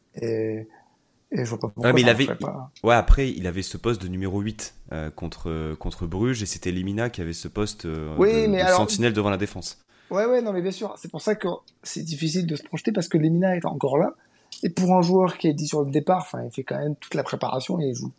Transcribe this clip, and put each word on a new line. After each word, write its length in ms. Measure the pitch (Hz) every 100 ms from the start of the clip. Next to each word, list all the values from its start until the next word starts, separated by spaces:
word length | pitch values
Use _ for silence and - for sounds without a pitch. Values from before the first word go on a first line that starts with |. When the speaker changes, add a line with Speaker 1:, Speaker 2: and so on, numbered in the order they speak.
| _
Speaker 1:
Et, 540 | - 117 110 110 107 110 - _ _ _ _ -
et 120 | 214
je 60 | 120
vois 80 | 117
pas 100 | 117
pourquoi 180 | 107 117
Speaker 2:
Ouais, 60 |
mais 100 | 127
Speaker 1:
ça 40 | 120
Speaker 2:
il 40 |
avait, 160 | 117 135
Speaker 1:
marcherait 200 | - 143
pas. 180 | 143 127 -
Speaker 2:
ouais, 100 | -
après, 360 | 117 - - 135
il 180 | - 90
avait 140 | 90
ce 140 | 92 -
poste 240 | 113 113
de 60 | 92
numéro 340 | 92 95 98
huit, 340 | 104 110 - - -
euh, 180 | 80 78
contre, 640 | - 85 - 85 80 78 78
contre 260 | 90 - 85
Bruges, 340 | 92 120 123
et 20 | 101
c'était 240 | - 92
Lemina 400 | 90 92 101 120
qui 100 | 117
avait 120 | 85
ce 160 | 82 85
poste, 360 | 101 104 - 85
euh, 280 | 78 78 78
Speaker 1:
Oui, 260 | 196 226
Speaker 2:
de, 40 | 220
Speaker 1:
mais 120 | 190
Speaker 2:
de 40 | 185
Speaker 1:
alors, 100 | 185
Speaker 2:
sentinelle 360 | 208 208 120
devant 180 | 104 101
la 60 | 98
défense. 420 | 101 95 - - _ _ -
Speaker 1:
Ouais, 140 | 185 226
ouais, 140 | 247
non, 120 | 226
mais 100 | 190
bien 80 | 180
sûr. 240 | 185 202 -
C'est 120 | 170
pour 100 | 160
ça 120 | -
que 140 | 214 190 180 _ _
c'est 200 | - -
difficile 420 | 156 151 160 165 170
de 80 |
se 80 | 151
projeter, 300 | - 160 -
parce 160 | 208 165
que 100 | 165
Lemina 380 | 156 170 185 180
est 80 | 170
encore 320 | 151 135 139
là. 160 | 185 - _ _ - -
Et 80 | -
pour 220 | 170 185
un 80 | 185
joueur 340 | 170 185 185 180
qui 120 | 165
est 40 |
dit 140 | 147 151
sur 160 | 156
le 80 | 139
départ, 280 | 147 147 185
enfin, 260 | - 120
il 80 | 120
fait 100 | -
quand 160 | 131 135
même 160 | 147
toute 200 | 147 - 156
la 80 |
préparation, 560 | 131 151 127 131 - 180
il 120 | 143
joue 200 | 123 131